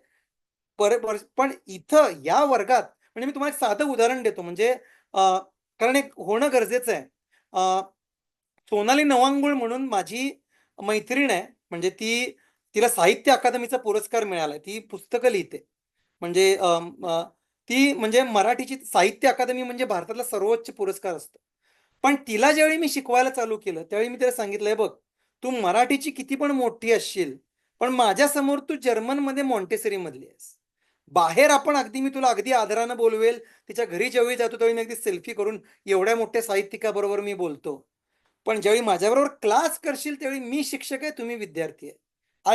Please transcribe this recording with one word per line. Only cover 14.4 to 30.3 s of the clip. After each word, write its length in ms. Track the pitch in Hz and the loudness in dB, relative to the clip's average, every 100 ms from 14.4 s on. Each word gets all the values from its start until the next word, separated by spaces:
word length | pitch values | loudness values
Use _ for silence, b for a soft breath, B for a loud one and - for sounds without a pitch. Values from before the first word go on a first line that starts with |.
| 151 147 | -4 -6
ती 200 | 190 220 | -10 -12
पुस्तकं 500 | 214 185 - 240 247 | -12 -16 -6 0 2
लिहिते, 380 | 202 - 147 - _ _ _ _ _ | 2 -2 -10 -18 _ _ _ _ _
म्हणजे, 360 | 175 175 190 196 | -2 4 4 4
अम, 500 | 180 170 170 - 180 | 4 2 -2 -10 -4
अ, 160 | 165 170 _ _ _ - | -4 -4 _ _ _ -2
ती 240 | 254 277 | 2 4
म्हणजे 300 | - 220 233 | 2 2 2
मराठीची 540 | 254 214 202 247 254 262 | 2 2 2 0 -4 -10
साहित्य 520 | - 196 190 - 269 | -2 2 2 4 0
अकादमी 340 | 233 240 254 | 2 0 -4
म्हणजे 220 | 247 240 | -6 -4
भारतातला 400 | 247 190 170 220 | -4 -4 -4 -8
सर्वोच्च 460 | 240 208 202 226 226 | -6 -4 0 -2 -4
पुरस्कार 400 | 254 190 185 190 | -6 -6 -6 -8
असतो. 260 | 160 - _ _ _ _ _ _ _ | -8 -12 _ _ _ _ _ _ _
पण 120 | 262 | 0
तिला 380 | 285 277 214 269 | 0 -2 2 4
ज्यावेळी 240 | 311 311 320 | 4 4 2
मी 120 | 311 | -2
शिकवायला 420 | 285 269 247 262 | -4 0 2 2
चालू 260 | 262 226 214 | -2 -4 -6
केलं, 260 | 196 160 | -8 -10
त्यावेळी 260 | 160 202 240 | -6 -4 -4
मी 80 | 247 | -2
तिला 140 | 247 | -2
सांगितलं, 380 | - 208 202 208 | -2 -4 -4 -2
"हे 60 | |
बघ, 160 | 214 208 - _ _ _ _ | 0 -2 -6 _ _ _ _
तू 80 | 247 | -6
मराठीची 600 | 254 185 208 254 277 294 | -2 0 2 2 0 -2
किती 240 | 269 269 | -10 -8
पण 160 | 269 285 | -4 -2
मोठी 420 | 277 240 226 220 | 0 -2 -2 0
असशील, 440 | 220 - 196 151 135 _ _ _ - | 0 0 -4 -6 -8 _ _ _ -6
पण 80 | 247 | -2
माझ्यासमोर 720 | 254 226 190 285 294 269 285 | 2 2 4 2 2 0 0
तू 160 | 277 | -4
जर्मनमध्ये 680 | 302 254 220 226 277 277 262 | -4 0 0 -2 -2 -2 -2
मॉन्टेसरी 540 | 277 226 185 185 220 202 | -2 -2 -2 -4 -4 -6
मधली 300 | 170 127 | -6 -12
आहेस." 320 | - | -18